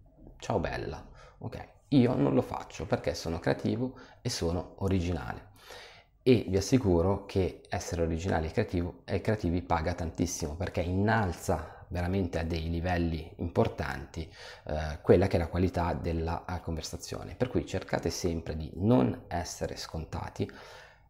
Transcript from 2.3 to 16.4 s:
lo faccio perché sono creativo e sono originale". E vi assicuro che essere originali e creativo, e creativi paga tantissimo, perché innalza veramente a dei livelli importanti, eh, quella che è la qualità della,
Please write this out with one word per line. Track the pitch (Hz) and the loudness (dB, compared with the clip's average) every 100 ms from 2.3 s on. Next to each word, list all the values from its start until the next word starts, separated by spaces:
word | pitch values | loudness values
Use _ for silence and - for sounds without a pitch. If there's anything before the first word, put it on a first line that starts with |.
lo | 131 | 2
faccio | - - - - - | 2 -4 -8 -8 -2
perché | - - | -2 0
sono | - 82 85 | -2 -2 -2
creativo | - - 107 113 127 - - - | 0 0 0 0 -2 -6 -18 -10
e | 117 | -6
sono | - 85 87 - - | -2 0 0 -4 -4
originale". | 95 95 87 85 62 - - - - - - - - _ | 0 2 2 -2 -4 -10 -12 -20 -20 -18 -18 -20 -20 _
E | - 113 - | 6 6 6
vi | 95 | 0
assicuro | - 131 101 85 90 98 | 4 4 6 6 6 2
che | - 98 87 - - | 0 0 0 -2 -6
essere | 98 - 87 | -6 -2 0
originali | 82 82 92 82 80 | 0 0 0 0 0
e | |
creativo, | 117 - 90 87 - | -2 0 0 -2 -6
e | - 98 | -4 -2
creativi | - 107 85 87 | 0 0 2 0
paga | - 85 80 | 2 0 0
tantissimo, | 87 82 - 87 - 80 | -2 -4 0 -2 -2 -6
perché | 78 92 - | -4 -4 -2
innalza | 85 92 104 113 98 - - 82 76 - - | 0 2 2 2 2 -2 -2 -2 -4 -14 -8
veramente | 85 87 98 87 82 | -4 0 0 0 -2
a | |
dei | 80 85 80 | -2 -2 -2
livelli | 85 87 87 85 82 78 - | 0 0 2 2 -2 -6 -6
importanti, | 90 - 113 - 78 67 69 - 78 - - - - | -2 2 2 0 -4 -6 -8 -10 -10 -12 -18 -14 -6
eh, | 76 78 78 | -4 -4 0
quella | - 95 95 | 6 6 6
che | |
è | 90 | 2
la | 82 | 0
qualità | 87 90 87 85 | 2 2 2 0
della, | 78 87 82 82 85 | 0 -2 -2 -2 -4